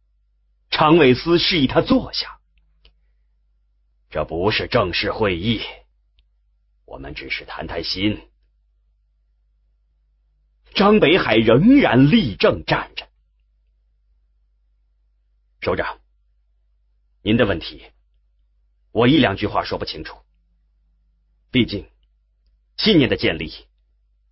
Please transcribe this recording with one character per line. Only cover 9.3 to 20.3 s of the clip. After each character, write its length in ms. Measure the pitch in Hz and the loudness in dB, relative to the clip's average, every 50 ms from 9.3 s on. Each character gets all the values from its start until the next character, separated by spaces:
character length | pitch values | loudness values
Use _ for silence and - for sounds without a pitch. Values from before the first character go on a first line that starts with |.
| _ _ _ _ _ _ _ _ _ _ _ _ _ _ _ _ _ _ _ _ _ _ _ _ _ _ _ _ - | _ _ _ _ _ _ _ _ _ _ _ _ _ _ _ _ _ _ _ _ _ _ _ _ _ _ _ _ -2
张 260 | - 190 208 214 214 | 0 2 4 4 4
北 180 | 156 143 170 190 | 4 4 2 2
海 180 | - 127 110 | 2 2 2
仍 420 | 113 113 110 113 135 180 233 277 285 | 2 4 4 4 6 6 6 6 6
然 320 | 202 123 110 127 135 147 | 6 4 4 4 4 6
立 260 | 196 233 185 113 92 | 4 4 2 0 -2
正 280 | - - 185 - 85 - | 0 0 0 0 0 -4
站 260 | - 156 - - - - | -4 -4 -4 -4 -8 -14
着。 120 | - - _ _ _ _ _ _ _ _ _ _ _ _ _ _ _ _ _ _ _ _ _ _ _ _ _ _ _ _ _ _ _ _ _ _ _ _ _ _ _ _ _ _ _ _ _ _ _ _ _ _ _ | -20 -20 _ _ _ _ _ _ _ _ _ _ _ _ _ _ _ _ _ _ _ _ _ _ _ _ _ _ _ _ _ _ _ _ _ _ _ _ _ _ _ _ _ _ _ _ _ _ _ _ _ _ _
“首 140 | - 98 92 | -6 -6 -4
长， 240 | 85 78 - - - _ _ _ _ _ _ _ _ _ _ _ _ _ _ _ _ _ _ _ _ _ _ _ _ | -4 -6 -8 -10 -16 _ _ _ _ _ _ _ _ _ _ _ _ _ _ _ _ _ _ _ _ _ _ _ _
您 160 | - 101 110 117 | -4 -2 0 2
的 80 | 120 | 2
问 140 | 101 92 82 | 0 -2 -4
题， 240 | - - - - - - _ _ _ _ _ _ _ _ _ _ _ _ _ _ _ _ _ _ _ _ | -8 -14 -18 -20 -20 -20 _ _ _ _ _ _ _ _ _ _ _ _ _ _ _ _ _ _ _ _
我 160 | - 101 - 247 | -2 0 2 4
一 100 | 302 320 | 4 4
两 200 | 247 98 98 92 | 2 2 0 -2
句 80 | 104 | -6
话 180 | 98 - 92 82 | -4 -4 -4 -4
说 140 | - 101 90 | -4 -6 -8
不 80 | - | -8
清 180 | - - 80 78 | -10 -12 -14 -14
楚。 140 | - - - _ _ | -16 -18 -20 _ _